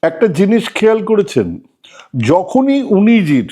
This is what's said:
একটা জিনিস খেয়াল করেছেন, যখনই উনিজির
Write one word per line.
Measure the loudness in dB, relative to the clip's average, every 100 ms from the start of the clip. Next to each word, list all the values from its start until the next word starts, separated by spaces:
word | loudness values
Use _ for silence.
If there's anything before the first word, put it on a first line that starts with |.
| -4
একটা | 0 -2 0
জিনিস | 0 0 -2 -2
খেয়াল | 0 0 0
করেছেন, | -2 0 -2 -4 -6 _ _ -20 -20 -12 -6 0
যখনই | 0 2 -2 0 0 0 2
উনিজির | 4 2 2 0 -2